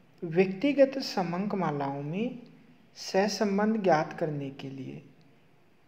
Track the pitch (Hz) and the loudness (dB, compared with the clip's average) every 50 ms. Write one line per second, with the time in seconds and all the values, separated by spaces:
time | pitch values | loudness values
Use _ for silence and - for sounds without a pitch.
0 | - - - - - 170 156 - - 190 190 190 - 285 277 277 269 269 277 277 | -20 -20 -16 -10 -8 -2 2 2 2 2 2 0 0 2 6 6 6 6 4 0
1 | 254 - - 208 180 170 170 180 202 214 208 196 175 156 147 143 139 135 139 143 | -6 -4 -2 -2 -2 -2 -2 -2 -2 -2 -2 0 0 0 0 -2 -2 -4 -4 -6
2 | 143 147 160 190 226 247 247 - - - - - - - - - - - - - | -6 -4 -4 -2 -2 -4 -4 -8 -14 -20 -20 -20 -20 -20 -20 -20 -20 -20 -20 -16
3 | - - - 190 196 214 202 - 220 202 196 196 208 214 220 220 190 185 160 151 | -8 -2 0 2 2 2 2 0 0 0 2 2 2 2 2 2 4 4 4 4
4 | 160 160 - - 170 156 151 143 139 135 135 - 139 135 135 135 131 135 143 151 | 4 0 -4 -4 -4 -2 -2 -4 -6 -8 -10 -10 -12 -12 -10 -10 -10 -12 -12 -14
5 | - - - - - - - - - - _ _ _ _ _ _ _ | -16 -20 -20 -20 -20 -20 -20 -20 -20 -20 _ _ _ _ _ _ _